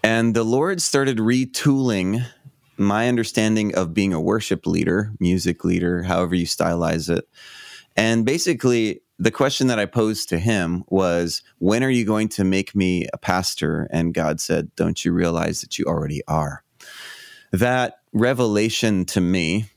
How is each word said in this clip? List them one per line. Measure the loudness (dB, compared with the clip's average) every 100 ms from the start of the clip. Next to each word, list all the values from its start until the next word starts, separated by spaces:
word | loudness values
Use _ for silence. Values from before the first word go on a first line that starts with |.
And | 2 2 2 2
the |
Lord | 0 0 0 -2
started | -2 0 0 0
retooling | 2 0 0 0 2 2 2 0 0 -2 -4 -12 -20 _ _ -2
my | 0 2 0
understanding | 0 -2 0 2 2 0
of | 0 -2
being | 0 0
a | 0
worship | 0 -2 -2 -4 0
leader, | 0 0 0 -2 -2
music | 0 2 0 -2
leader, | 0 0 0 -2
however | 0 0 0
you | 0
stylize | -2 -2 0 0 0 -2 0
it. | -2 -4 -20 -20 -20 -20 -20 -6 0
And | 2 2 0
basically, | -2 -2 0 2 2 0 -4 _ _
the | -2
question | 2 0 2 0
that | 2
I | 0
posed | 0 0 -2 -2
to | -2
him | 2 0 0 -4 0
was, | 0 2 0 -2 -4 _ _
"When | 0 2
are | 2
you | 0
going | 2 0 0
to | 0
make | 2 2 0 0
me | 2 0 -2
a | -6
pastor?" | -2 0 0 -2 -2 -2 -2
And | 0 0
God | 0 -2 -2
said, | -2 -2 -2 -2
"Don't | -2 0
you | -2
realize | 0 0 0 -2 -4
that | -8 -6
you | -2
already | -2 -4 -6 -2
are?" | -2 -2 -6 _ _ -20 -20 -18 -20 -20 -20 _
That | 0 2 2 -2 -6 _
revelation | 0 2 2 2 2 0 2 0 2 0
to | 0
me | 2 2 2 0 -4